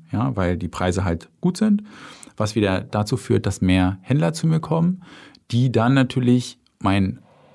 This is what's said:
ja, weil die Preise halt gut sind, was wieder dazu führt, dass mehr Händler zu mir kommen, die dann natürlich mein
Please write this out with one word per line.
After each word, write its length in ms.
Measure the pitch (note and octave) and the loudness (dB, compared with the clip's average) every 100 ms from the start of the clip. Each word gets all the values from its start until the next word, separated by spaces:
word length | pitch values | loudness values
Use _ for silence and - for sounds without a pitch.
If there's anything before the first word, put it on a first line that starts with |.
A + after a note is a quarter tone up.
| - | -8
ja, 240 | G#2 C3+ G2+ | -4 -2 0
weil 220 | F2 F2 | -2 -2
die 100 | F2 | -6
Preise 380 | - F#2 F#2 F#2 | -4 -2 0 -2
halt 240 | E2 - _ | -4 -8 _
gut 160 | F3+ F3+ | -4 0
sind, 260 | G#3+ G#3 - - - - - - | 0 0 -2 -20 -20 -20 -14 -6
was 160 | G#2+ | -4
wieder 280 | A2 G2 F#2+ | 0 0 0
dazu 360 | - G#2+ G#2+ B2+ | -2 -4 -2 -4
führt, 300 | - G#2 G2+ | 0 0 0
dass 140 | - | 0
mehr 360 | F#2 F#2 F2+ G2 | 2 4 2 -2
Händler 280 | - C#3 E3 | -2 0 0
zu 140 | D#3+ E3 | 0 0
mir 140 | D#3+ | 0
kommen, 440 | - E3 E3+ F#3 - - - - - | 0 0 0 -2 -10 -20 -20 -20 -4
die 220 | A#2 C3 | 0 2
dann 240 | A2 A#2 C3+ | 2 4 2
natürlich 640 | B2+ C3 B2 B2 B2 - _ - | 2 0 2 2 0 -14 _ -4
mein 400 | G2 G2 F#2+ - - _ _ | 0 2 0 -4 -16 _ _